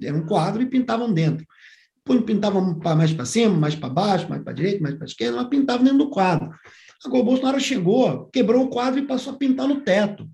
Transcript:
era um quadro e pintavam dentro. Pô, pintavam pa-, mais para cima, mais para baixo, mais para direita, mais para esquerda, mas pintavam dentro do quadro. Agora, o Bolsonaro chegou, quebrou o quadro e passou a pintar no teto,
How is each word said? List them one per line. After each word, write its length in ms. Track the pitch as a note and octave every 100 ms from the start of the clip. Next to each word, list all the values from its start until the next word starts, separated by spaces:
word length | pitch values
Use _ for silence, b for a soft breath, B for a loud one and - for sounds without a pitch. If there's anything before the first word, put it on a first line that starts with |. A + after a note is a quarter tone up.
era 160 | C3 D#3
um 80 |
quadro 380 | D#3+ F#3 F3 G#3+
e 40 | B3+
pintavam 460 | C4 B3 A3+ A#3
dentro. 320 | E3 D#3+ - - b b b b _
Pô, 160 | - B3
pintavam 560 | A3 G3+ G3+ F#3+ F#3 D#3+
pa-, 160 | E3+
mais 180 | D#3+ D#3+
para 120 | D#3+
cima, 320 | B2 A3+ A3+ E3
mais 180 | D3+
para 140 | D#3 B2+
baixo, 400 | C#3+ G#3 F3+ -
mais 140 | C#3+
para 100 | -
direita, 280 | B2+ F#3+ G3+
mais 140 | C#3+
para 120 | - -
esquerda, 320 | - A#3+ -
mas 100 | B3
pintavam 340 | C#4 C4+ B3
dentro 140 | C4 C#4
do 120 | C#4+
quadro. 400 | - F#3 D#3+ - B B B B B
Agora, 180 | C4+ B3+
o 40 | A3
Bolsonaro 340 | C4 C4 C#4
chegou, 680 | - A3+ F3 B3 G#3+ - -
quebrou 380 | C4 G#3 B3
o 40 | C4
quadro 320 | A#3+ B3+ C4+
e 60 | C#4
passou 260 | B3+ C#4
a 40 | -
pintar 300 | C4+ C4 C4+
no 140 | C#4+
teto, 480 | G3+ G3 G#3 - -